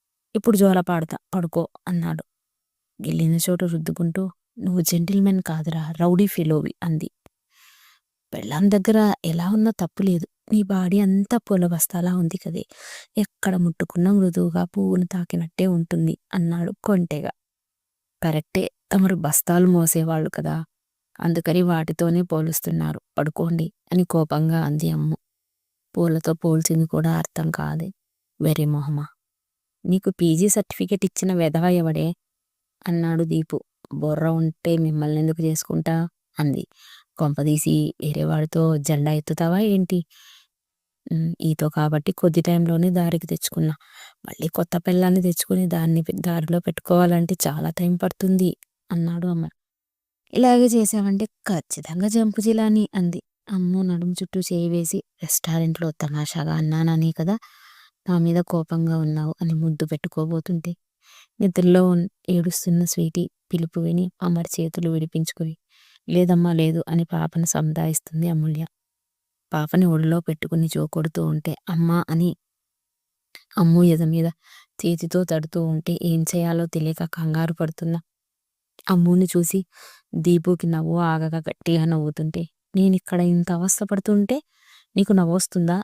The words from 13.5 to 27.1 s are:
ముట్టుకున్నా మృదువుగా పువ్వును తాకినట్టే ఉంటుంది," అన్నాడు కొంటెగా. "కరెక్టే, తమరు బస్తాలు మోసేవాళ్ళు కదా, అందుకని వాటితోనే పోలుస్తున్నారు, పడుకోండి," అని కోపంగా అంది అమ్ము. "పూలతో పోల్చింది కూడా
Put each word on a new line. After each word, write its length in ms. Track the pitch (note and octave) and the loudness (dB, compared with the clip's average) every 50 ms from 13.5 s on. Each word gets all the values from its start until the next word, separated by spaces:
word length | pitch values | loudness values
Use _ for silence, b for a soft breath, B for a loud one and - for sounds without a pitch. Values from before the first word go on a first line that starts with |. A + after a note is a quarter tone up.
| F#3 | 0
ముట్టుకున్నా 540 | F3+ F3 F3 D#3+ - F3 - - F3+ F3 F#3+ | 2 0 0 0 -2 -6 -4 0 0 2 4
మృదువుగా 500 | G3+ G3+ F#3+ F3+ E3+ F3+ F3 F3 D#3+ F3 F3+ | 4 4 2 2 2 0 -2 0 0 -2 -4
పువ్వును 420 | F3 - G3+ G3 F#3 F#3 F#3 F3+ | -2 -2 -2 0 0 0 0 0
తాకినట్టే 600 | F3 - F3+ F3 - - F3 E3 E3 _ - F3+ | -2 -2 -6 -6 -4 -4 -4 -4 -6 _ -2 0
ఉంటుంది," 480 | F#3+ F3+ E3+ E3 - - E3 E3 D#3+ - - _ _ - | 0 2 0 0 -2 -2 0 0 0 -2 -4 _ _ -4
అన్నాడు 380 | F#3+ E3+ E3 E3+ F3 E3+ - G3 _ - | -2 -2 0 -2 -2 -4 -6 -6 _ -2
కొంటెగా. 480 | - G#3 F#3 F3 - - D3 - - - _ _ _ _ _ _ _ _ _ _ _ _ _ _ _ _ _ | 0 2 2 0 -2 -4 -6 -6 -8 -10 _ _ _ _ _ _ _ _ _ _ _ _ _ _ _ _ _
"కరెక్టే, 420 | - E3 D#3 D#3 D#3 _ _ F#3+ F#3 - - _ _ _ | -2 0 0 -2 -4 _ _ -2 -2 -2 -8 _ _ _
తమరు 280 | - G3 F#3+ F#3+ F#3+ | 2 2 4 4 2
బస్తాలు 500 | E3 E3 E3 D3+ - - - E3+ F3 F3+ | 0 -2 -2 -2 -2 0 2 2 4 6
మోసేవాళ్ళు 640 | F#3 F3+ F3 E3 D#3+ - E3 D#3+ E3 D#3+ D#3+ D#3 - | 6 6 4 4 2 0 0 0 0 -2 -2 -2 -4
కదా, 260 | - - D#3 D#3 D3+ D#3+ D#3+ _ _ _ _ _ _ _ _ _ _ - | -4 -6 -4 -4 -4 -6 -8 _ _ _ _ _ _ _ _ _ _ -4
అందుకని 440 | - E3+ E3 E3 E3 - E3+ F3+ | -2 -2 0 0 0 0 2 2
వాటితోనే 600 | F3+ F3+ F3 D#3+ D#3+ - D#3+ - E3+ E3+ E3+ F3 | 2 2 2 0 -2 -4 -2 -2 0 2 2 2
పోలుస్తున్నారు, 800 | F3+ F3+ E3 D#3 D#3 D#3+ D#3+ - - E3+ E3 D#3+ D#3+ D#3 D#3 - _ _ | 0 0 -2 -2 -2 -2 -4 -4 -4 -2 -2 -2 -2 -4 -4 -8 _ _
పడుకోండి," 540 | _ - D3 D#3 - - E3 E3 E3+ D#3+ D#3+ F#3 - _ _ | _ -2 -2 -2 -2 -2 -2 -2 0 -2 -2 -4 -8 _ _
అని 180 | _ - F3+ F3+ | _ 0 0 0
కోపంగా 560 | - - E3 D#3 D#3 D3 D3+ D#3 D#3+ E3 E3 E3 | 2 2 0 0 0 0 0 0 0 0 0 0
అంది 240 | D3 D3 D3+ D#3+ D#3+ | 0 -2 0 0 -2
అమ్ము. 260 | D#3+ D#3 D3+ D#3 D#3 - _ _ _ _ _ _ _ _ _ _ _ _ _ _ _ | -2 0 -2 -2 -4 -4 _ _ _ _ _ _ _ _ _ _ _ _ _ _ _
"పూలతో 380 | - E3+ F3+ D#3+ E3 - - E3 | -2 0 0 0 0 0 -2 -4
పోల్చింది 520 | D#3+ - E3+ D#3+ D#3+ D#3+ - D#3+ D#3+ D#3+ | 0 0 0 2 2 2 0 2 0 0
కూడా 240 | D#3+ - D#3 D#3 E3 | 0 0 0 2 2